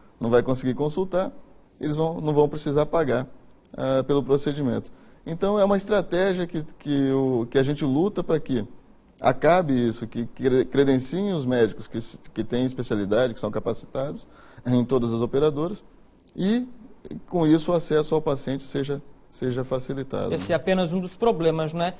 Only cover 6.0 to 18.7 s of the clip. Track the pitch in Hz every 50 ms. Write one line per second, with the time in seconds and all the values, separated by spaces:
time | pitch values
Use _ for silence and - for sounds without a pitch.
6 | 170 - 175 175 190 196 185 180 180 170 - 165 156 - - - - 147 143 139
7 | 139 135 135 135 135 131 131 117 117 117 - 139 135 135 151 143 160 135 131 143
8 | 175 208 202 - - - 170 151 143 - 131 117 - - - - - - - -
9 | _ _ _ - 110 123 131 131 - 151 170 185 180 147 131 123 120 117 110 -
10 | 117 - - 120 120 - - - 123 131 127 131 127 127 - 135 139 139 135 131
11 | 120 - - 180 202 202 190 156 131 123 127 123 117 107 101 - 107 - - 113
12 | 117 - - - - - - - 107 - - 120 127 131 127 - 120 - 123 104
13 | 101 95 104 113 127 120 113 - - 104 104 107 - 113 113 - - - - 131
14 | 135 147 - - - - - - - - - - - 123 127 123 120 120 135 131
15 | 120 117 113 117 120 117 - 139 147 156 147 143 156 175 208 - - - - -
16 | - - _ _ _ _ - - 175 196 226 247 247 254 - - - - - -
17 | - - - - - - - 180 165 151 156 165 160 - 175 170 160 - 151 151
18 | 151 156 160 156 151 160 139 131 - - 135 135 - -